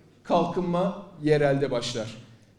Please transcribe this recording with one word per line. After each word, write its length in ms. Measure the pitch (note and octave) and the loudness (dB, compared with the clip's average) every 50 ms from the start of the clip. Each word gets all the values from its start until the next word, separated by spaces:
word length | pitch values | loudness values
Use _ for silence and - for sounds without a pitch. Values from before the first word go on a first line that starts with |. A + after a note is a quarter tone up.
| - - _ - _ | -20 -20 _ -20 _
Kalkınma 800 | - G3 F3 E3 E3+ E3+ F#3+ F3+ F3+ E3+ F3 F#3 F#3 F#3+ - - - - - D3+ | 0 2 2 2 2 -2 -2 -2 0 0 0 0 0 -2 -4 -12 -16 -16 -4 2
yerelde 480 | D3+ D3+ D3 D3 C#3+ C#3 C#3 C#3 C3 | 2 4 4 4 4 4 2 0 0
başlar. 440 | B2+ A#2+ A#2 - - A#2+ G#2+ A2+ - - - - - - - - - | -2 -2 -4 -4 -6 -6 -6 -6 -10 -14 -18 -20 -20 -20 -20 -20 -20